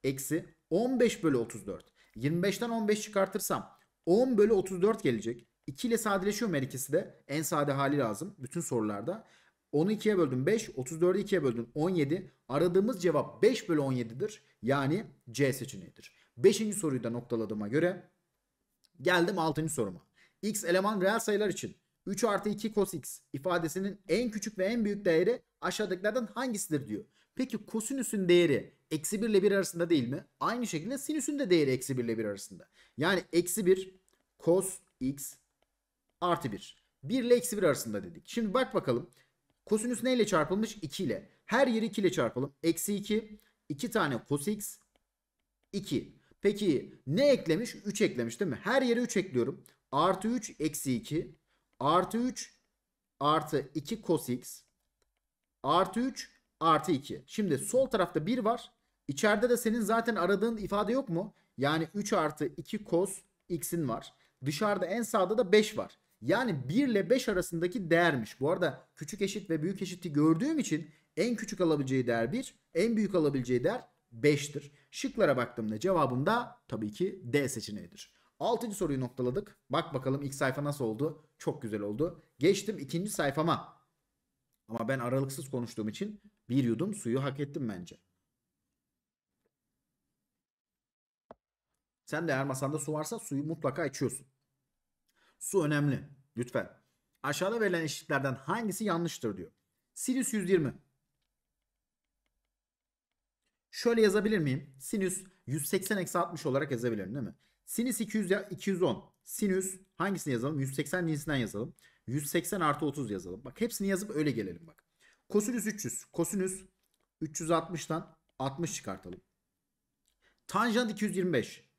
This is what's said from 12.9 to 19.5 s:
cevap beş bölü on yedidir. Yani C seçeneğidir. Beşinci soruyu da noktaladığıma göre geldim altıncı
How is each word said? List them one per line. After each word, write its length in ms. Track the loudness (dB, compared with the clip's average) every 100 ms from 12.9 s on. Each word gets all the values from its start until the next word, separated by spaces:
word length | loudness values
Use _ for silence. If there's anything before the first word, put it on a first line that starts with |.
| 2
cevap 400 | 4 4 0 4
beş 260 | 4 4 0
bölü 120 | 2
on 120 | 2
yedidir. 500 | 0 -2 -4 -8 -8 _ _
Yani 440 | 0 2 2 0 -4 -16 -12
C 220 | 0 0
seçeneğidir. 600 | 0 -6 -12 -16 -20 -20 _ _ 4
Beşinci 400 | 4 6 -2 -2
soruyu 280 | 0 0
da 60 | -2
noktaladığıma 580 | -6 -4 -2 -2 -4 0
göre 420 | 2 2 0 -12 _ _ _ _ _ _ _ _ _
geldim 380 | 2 4 4 2
altıncı 360 | 0